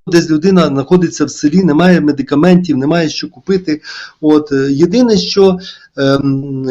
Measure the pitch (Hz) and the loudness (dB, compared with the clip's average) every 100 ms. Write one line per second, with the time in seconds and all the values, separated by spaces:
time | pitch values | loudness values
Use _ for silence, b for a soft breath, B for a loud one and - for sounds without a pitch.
0 | - 170 165 156 190 185 151 135 135 180 | 0 0 2 0 2 2 2 0 0 0
1 | 170 - 151 - 151 175 180 147 180 175 | 0 -2 -6 -2 -2 0 2 2 4 4
2 | 147 143 131 143 175 180 180 131 139 170 | 2 -2 -2 0 2 2 2 -2 -2 -2
3 | 156 - 151 - - 190 180 151 B B | -2 -6 -12 -12 -4 -4 -4 -8 B B
4 | B B 151 151 151 139 139 139 170 226 | B B 2 2 2 -2 0 0 0 2
5 | 247 202 180 - 190 185 B B B - | 2 0 0 2 2 2 B B B -4
6 | 139 139 139 135 139 135 131 | 0 0 0 -2 -4 -6 -4